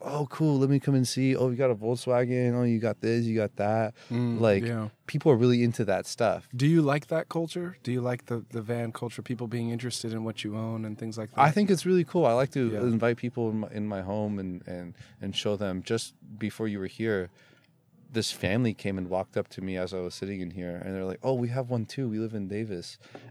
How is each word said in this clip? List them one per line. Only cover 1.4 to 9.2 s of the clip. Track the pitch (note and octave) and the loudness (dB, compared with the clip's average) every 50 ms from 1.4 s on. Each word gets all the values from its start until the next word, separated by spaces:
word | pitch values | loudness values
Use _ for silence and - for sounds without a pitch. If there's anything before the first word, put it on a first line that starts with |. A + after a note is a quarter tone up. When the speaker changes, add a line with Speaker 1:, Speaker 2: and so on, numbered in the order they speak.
| B2+ B2+ | 2 2
Speaker 1:
you | B2 | 2
got | A#2 C3+ B2+ | 2 2 2
a | A#2 | 2
Volkswagen. | G2+ G#2+ A2+ B2 A#2+ - B2+ B2 B2 B2+ A#2+ B2+ B2+ B2 B2 A#2+ | 0 0 -2 -2 0 0 2 2 2 2 2 2 2 2 2 2
Oh, | B2 B2 | 2 2
you | A#2+ A#2 A2 | 2 2 2
got | A2+ A2 G#2+ - | 2 0 -2 0
this, | - A2 A#2 A#2+ A#2 | 0 0 2 2 2
you | A2+ A2 | 2 2
got | A2 G#2+ G2+ - | 2 0 0 0
that." | - G2+ G#2 A2 A2+ A2+ G#2+ - - - - | 0 0 2 2 2 0 -2 -4 -10 -10 -6
Speaker 2:
Mm, | A#2+ A#2+ B2 A#2+ A#2 A2 | -2 -2 0 0 0 4
Speaker 1:
Like, | A2+ A2 G2+ G2 A#2 | 4 6 6 4 2
Speaker 2:
yeah. | A#2 A#2 A2+ A2 G#2+ - _ _ | 0 -2 -4 -4 -6 -10 _ _
Speaker 1:
people | - - D3+ - D#3+ C3+ | -6 -4 2 4 6 6
are | |
really | A2 B2 B2 B2 A#2+ A#2+ | 6 6 6 6 6 4
into | A#2+ A2+ - A2+ | 2 2 0 0
that | G2 F#2+ F2+ F2 | 0 0 0 -2
stuff. | - - - A#2+ G#2 F2+ E2+ - - - | -4 -2 0 2 2 2 0 -4 -8 -2
Speaker 2:
Do | A#2+ C3+ | 0 4
you | D3+ E3 E3 D3+ | 6 6 6 6
like | C3+ C#3+ D3+ - | 4 2 0 0
that | - E3 D#3+ - - | -2 -2 -2 -2 -2
culture? | - E3 E3+ D#3+ - F3+ F3 F3+ F#3 - - | -4 -4 -4 -4 -6 -8 -8 -8 -10 -8 -6
Do | A#2+ B2 | -4 -2
you | B2 A#2+ | -2 0
like | B2 B2 A#2+ - | -2 -2 -4 -4
the, | - A#2+ A#2 G#2+ - | -6 -6 -6 -6 -6
the | - A#2 | -8 -8
van | A2 G#2+ A#2+ A#2 A#2 A2+ A2+ | -4 -4 -4 -4 -4 -4 -6
culture, | - A#2+ A#2 - - | -6 -8 -8 -8 -8